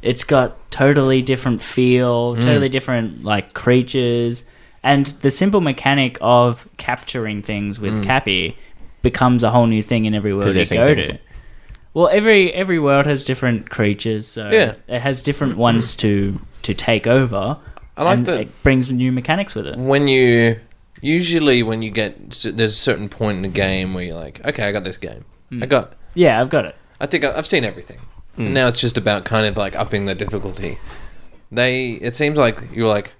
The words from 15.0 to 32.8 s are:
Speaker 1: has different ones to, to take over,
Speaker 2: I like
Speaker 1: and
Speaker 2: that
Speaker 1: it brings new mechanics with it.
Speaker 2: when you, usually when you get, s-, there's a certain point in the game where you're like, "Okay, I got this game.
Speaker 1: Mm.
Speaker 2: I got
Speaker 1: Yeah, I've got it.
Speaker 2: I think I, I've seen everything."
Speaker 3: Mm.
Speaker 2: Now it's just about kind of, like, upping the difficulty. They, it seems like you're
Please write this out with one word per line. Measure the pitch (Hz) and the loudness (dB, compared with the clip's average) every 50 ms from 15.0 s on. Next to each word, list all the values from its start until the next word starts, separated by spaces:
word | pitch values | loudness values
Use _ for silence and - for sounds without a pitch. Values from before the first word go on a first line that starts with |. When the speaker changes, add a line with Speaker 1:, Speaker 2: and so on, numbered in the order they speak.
Speaker 1:
has | 120 139 135 127 - | -2 -2 -4 -2 -2
different | - 139 - 147 135 120 | -4 -2 -2 -2 -4 0
ones | 90 117 120 113 113 113 - - | 2 2 4 4 4 2 -2 -4
to, | - - 110 104 101 98 101 98 90 - - - - - | 0 0 2 2 2 0 0 -2 -6 -8 -12 -18 -12 -6
to | - 101 | -6 -6
take | - - - 117 107 - 120 | -4 0 0 0 0 2 4
over, | 120 135 135 123 110 98 95 110 147 - - - - - - - - | 4 4 4 2 -2 -4 -4 -4 -6 -6 -10 -18 -18 -18 -20 -20 -8
Speaker 2:
I | - 147 | -2 0
like | 170 190 - | 2 2 2
Speaker 1:
and | 123 | 2
Speaker 2:
that | - 170 127 110 | 0 -2 -4 -4
Speaker 1:
it | - - - - | -8 -12 -2 0
brings | 131 135 131 127 127 131 | 2 2 2 2 0 -2
new | 123 127 127 | 0 0 0
mechanics | 127 127 123 - 156 185 202 202 - | 0 -2 -2 -2 -2 -2 -2 -4 -6
with | 113 104 | -8 -8
it. | - - | -6 -8
Speaker 2:
when | 117 127 131 135 143 143 | -6 0 2 2 2 4
you, | 139 135 131 127 123 120 117 117 117 113 110 - - - - - _ _ - | 4 4 6 6 6 6 6 4 4 2 0 -6 -20 -20 -20 -20 _ _ -10
usually | - 135 156 170 180 170 170 165 151 143 131 123 117 | -4 -2 0 0 0 0 0 2 4 4 4 4 2
when | 110 113 110 113 | 0 -2 -4 -6
you | 110 | -6
get, | 101 110 107 101 101 95 - - | -2 -2 -2 -2 -4 -10 -18 -12
s-, | - - - 110 - | -10 -6 -6 -6 -2
there's | 113 113 107 104 | 0 0 0 0
a | |
certain | - - - 113 - 104 101 | -2 -2 -2 -2 -2 -4 -10
point | - - 113 107 104 92 | -8 -4 -4 -4 -2 -4
in | 92 | -6
the | 95 | -6
game | 87 98 98 95 95 95 95 92 95 | -2 0 0 2 2 0 -2 -4 -4
where | 92 87 | -6 -8
you're | 90 82 | -8 -10
like, | 85 80 71 - - - | -10 -12 -14 -16 -10 -8
"Okay, | - 147 - 113 101 | -6 -6 -4 -4 -2
I | |
got | 101 104 90 | -2 -4 -6
this | 95 90 - | -6 -10 -10
game. | - 82 55 53 - - - _ - _ 131 | -12 -12 -14 -14 -20 -20 -20 _ -20 _ -10
Speaker 1:
Mm. | 120 127 | -8 -2
Speaker 2:
I | |
got | 127 143 131 - - - - - - - | 2 2 2 2 -2 -12 -20 -20 -12 0
Speaker 1:
Yeah, | 175 180 151 113 110 | 4 4 4 6 4
I've | 123 131 | 0 0
got | 156 151 113 | 0 -2 -2
it. | 78 - - - _ _ _ | -2 -10 -16 -20 _ _ _
Speaker 2:
I | - | -8
think | 143 - 165 135 | -4 -2 -2 -2
I, | 143 - | -2 -2
I've | - 156 - | -4 -4 -2
seen | - 165 120 | 0 0 0
everything." | 107 92 - - - - - - - - - - - - - | -2 -6 -10 -16 -18 -18 -18 -18 -18 -18 -20 -20 -20 -10 -8
Speaker 3:
Mm. | 117 107 - | -6 -2 0
Speaker 2:
Now | 135 131 123 | 2 2 2
it's | 117 - | 2 0
just | - 120 110 | -2 -2 -2
about | 120 95 107 104 101 92 | -2 0 0 0 0 -2
kind | - 117 110 107 | -2 0 0 0
of, | 104 101 | 0 0
like, | 107 101 95 - | -2 -4 -4 -4
upping | - 107 101 - 104 101 | -6 -6 -4 -2 -4 -2
the | 98 95 | -4 -4
difficulty. | 92 104 95 101 101 95 98 90 - 98 - - - - - - - - - - - - - - - _ - | -6 -6 -6 -6 -6 -6 -6 -8 -8 -8 -8 -8 -10 -12 -12 -14 -14 -14 -14 -16 -16 -18 -18 -20 -20 _ -10
They, | - 117 123 127 127 127 131 123 113 | -4 0 0 0 0 0 -2 -4 -6
it | - - 117 120 | -6 -6 -6 -4
seems | - 151 147 151 151 | 0 -2 0 2 2
like | 139 117 107 - - - - | 2 2 2 -2 -10 -10 -4
you're | 110 | -2